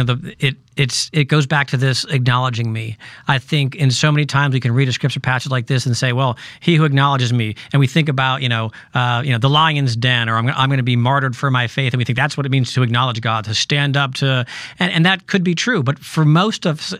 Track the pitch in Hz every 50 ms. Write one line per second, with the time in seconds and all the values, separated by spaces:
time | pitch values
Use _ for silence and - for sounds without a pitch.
0 | 127 120 123 127 - - - - 156 135 131 - _ _ - - 139 123 - -
1 | - - - 156 143 139 160 156 139 127 160 143 143 - - 123 135 135 123 -
2 | - - 151 127 123 127 123 127 127 127 117 117 117 113 110 110 110 113 110 -
3 | - - - - - - 139 127 - - 160 147 139 131 - - 147 131 120 -
4 | - 151 147 147 151 135 - 139 143 143 131 127 - 127 117 131 139 127 117 -
5 | - 131 - 139 - 127 127 123 - 143 131 127 117 - 139 127 - 131 117 -
6 | 135 127 120 127 135 127 117 - - - - - - 170 175 151 156 151 139 139
7 | 139 143 139 127 127 113 120 120 113 107 104 - - - - 139 139 127 - 165
8 | 151 156 135 131 131 131 131 139 135 123 120 113 113 110 - - - _ - 127
9 | 123 123 120 120 143 143 123 113 120 139 143 151 160 160 151 143 139 127 113 113
10 | 120 127 127 120 117 113 113 113 117 127 - 131 131 135 139 135 120 127 123 120
11 | 117 127 139 143 135 131 123 - - 139 131 127 120 117 - - 135 123 - 123
12 | 123 - 117 120 139 151 - - 139 135 135 135 123 - - 131 127 113 117 123
13 | 131 127 117 113 107 117 110 110 107 107 107 - - - 147 143 143 143 131 143
14 | 139 131 127 - 139 135 131 127 120 - - - - - - - 180 180 190 170
15 | 165 185 190 185 - - - 196 170 180 170 - - 240 254 185 123 131 - -
16 | - - - 160 156 147 151 165 190 220 214 - - 180 147 151 - - 190 -